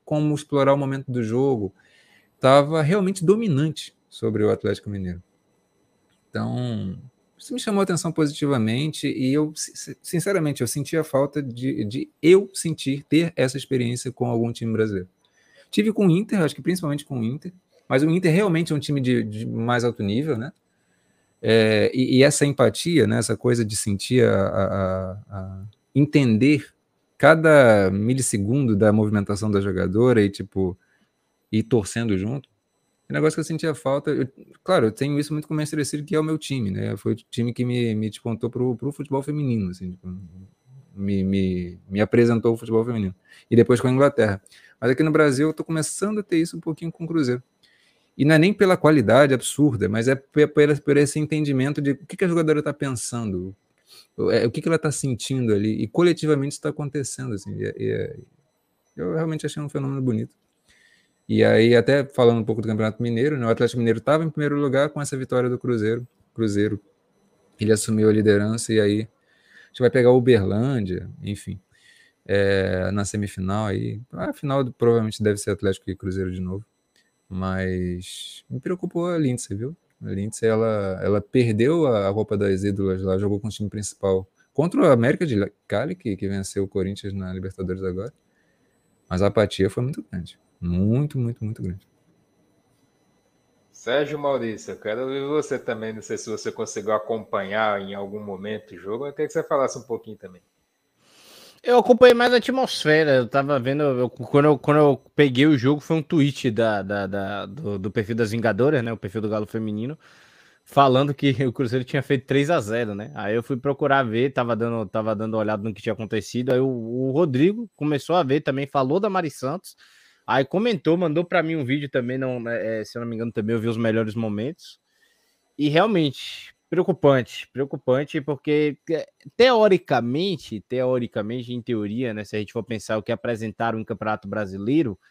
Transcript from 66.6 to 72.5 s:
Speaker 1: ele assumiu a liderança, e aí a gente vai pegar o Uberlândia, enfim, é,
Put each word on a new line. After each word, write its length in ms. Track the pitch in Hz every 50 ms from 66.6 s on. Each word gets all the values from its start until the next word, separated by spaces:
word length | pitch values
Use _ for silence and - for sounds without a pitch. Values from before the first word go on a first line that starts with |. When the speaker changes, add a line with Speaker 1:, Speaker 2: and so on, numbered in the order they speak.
| 104 107 107 98 _ _ _ _ _ _ _ _ _ _ _ _ _ _ _ -
Speaker 1:
ele 140 | 107 107 110
assumiu 340 | 107 - - 110 107 107
a 60 | 107 107
liderança, 580 | 107 104 107 101 101 104 107 113 117 - -
e 80 | 113 107
aí 220 | 104 101 104 107
a 640 | 107 - _ _ _ _ _ _ _ _ _ - -
gente 120 | _ - -
vai 80 | 127 120
pegar 220 | - 131 120 123
o 60 | 127
Uberlândia, 920 | 127 117 131 120 107 95 98 98 107 117 139 139 120 101 90 90 92 92 98 - -
enfim, 380 | - 101 104 98 - 95 92 92 _ _ _ _ _ _ _ _ _ _ _ _ _
é, 640 | - 98 101 98 98